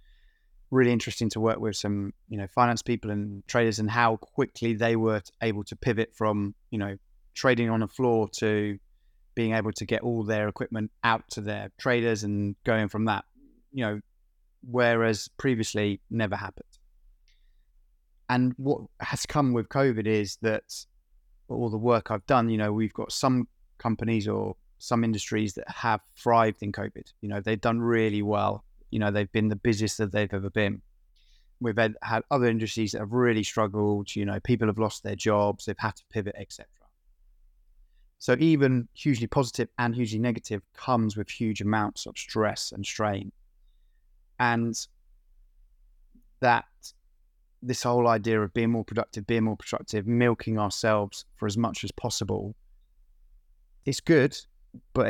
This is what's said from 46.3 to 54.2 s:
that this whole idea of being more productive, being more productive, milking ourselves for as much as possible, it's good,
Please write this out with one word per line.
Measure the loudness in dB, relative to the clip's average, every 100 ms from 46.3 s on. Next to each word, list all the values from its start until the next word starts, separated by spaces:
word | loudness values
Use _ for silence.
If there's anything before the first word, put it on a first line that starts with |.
| _
that | 2 2 0 _ -20 -20 _ _ _ _ _ _
this | -6 -2
whole | 2 4 4
idea | 4 4 2
of | 2
being | 2 2
more | 0
productive, | -2 -4 -4 -8 0
being | 2
more | 2 -2
productive, | -6 -8 -4 -4 0
milking | 4 4 2 -2 -2
ourselves | -2 0 2 2 0 -8 -18 -8
for | -4
as | -2
much | -2 -4
as | -8
possible, | -6 -6 -4 -4 -4 -6 -12 -20 -20 _ _ _ _ _ -20 _ _ _ _
it's | -6 -4
good, | 4 6